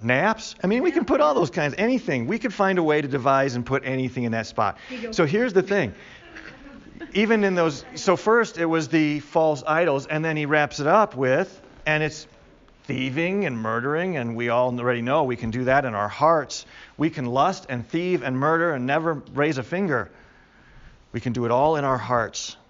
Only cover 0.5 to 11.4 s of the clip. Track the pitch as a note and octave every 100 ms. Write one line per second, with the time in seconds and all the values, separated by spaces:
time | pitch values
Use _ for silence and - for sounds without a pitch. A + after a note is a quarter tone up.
0.5 | - F#3 A#3 F4 E4+ B3+ C#4 D4+ C4+ D#3+
1.5 | F3+ D3 B2+ A3 B3+ - C3 A#2 A3 B3
2.5 | F#3 F#3+ F#3 D#3 D3+ C#3+ C3+ B2+ C3+ C3+
3.5 | A#2+ A#2+ C3+ C3+ C3 B2+ B2+ A#2+ A2+ A2
4.5 | - G#2 - - B3+ A3+ G#3 D#3 G3 B3
5.5 | F#3 F#3 G3+ B2 - - - - - -
6.5 | - - - - - E4 F#3 G#3+ A3 G3+
7.5 | F3+ E3 C#3 - D#3+ - F3 G#3+ A#3 A3
8.5 | E3 E3 E3 C#3+ D#3 D3+ D3 - E3+ D#3+
9.5 | C#3+ C#3+ D#3 F3 C#3 - D#3 D#3+ D3+ C#3+
10.5 | D3+ D3 - C#3+ G3+ G#3 B2+ C3 C#3